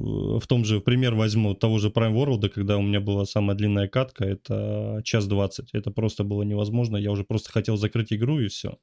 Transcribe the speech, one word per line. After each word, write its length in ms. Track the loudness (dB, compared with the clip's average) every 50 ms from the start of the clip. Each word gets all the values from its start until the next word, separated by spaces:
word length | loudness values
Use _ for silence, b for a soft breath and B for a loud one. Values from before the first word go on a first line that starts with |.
| -4 -4 -4 -2 -2 -2 -2 -2
э, 20 |
в 80 | 0 2
том 180 | 2 2 4
же 160 | 2 2 2
пример 340 | 2 2 2 4 2 2 2
возьму 380 | 2 2 2 2 2 2 2 2
того 220 | 2 2 2 4 4
же 100 | 2 2
Prime 240 | 2 2 2 2 2
World, 340 | 2 2 2 0 0 0 -2
когда 280 | -2 -2 0 0 2 2
у 40 |
меня 180 | 2 2 0 0
была 240 | 0 0 0 0 -2
самая 300 | 0 0 0 0 0 0 0
длинная 300 | 0 0 2 2 0 0
катка, 380 | 0 -2 -2 -2 -2 -4 -2
это 760 | -2 -2 -4 _ -6 -4 -4 -2 -4 -4 -4 -4 -4 -6 -6 -6
час 220 | 0 0 0 2 2
двадцать. 420 | 2 2 0 0 -2 -8 -14 -8 -8
Это 180 | -6 -6 -4
просто 320 | -4 -2 -2 -2 0 -2 -4
было 180 | -2 -2 -2 -2
невозможно. 540 | -2 0 -2 -2 0 0 0 0 0 -2 -2
Я 140 | -2 -2
уже 120 | -2 -2 -2
просто 280 | -2 -2 -4 -4 -2
хотел 260 | -4 -2 0 0 -2 0
закрыть 340 | 0 -2 0 -2 -2 -2 -2
игру, 260 | -2 0 0 0 0
и 80 | -2 -2
все. 280 | -4 -6 -10 -10 -10 _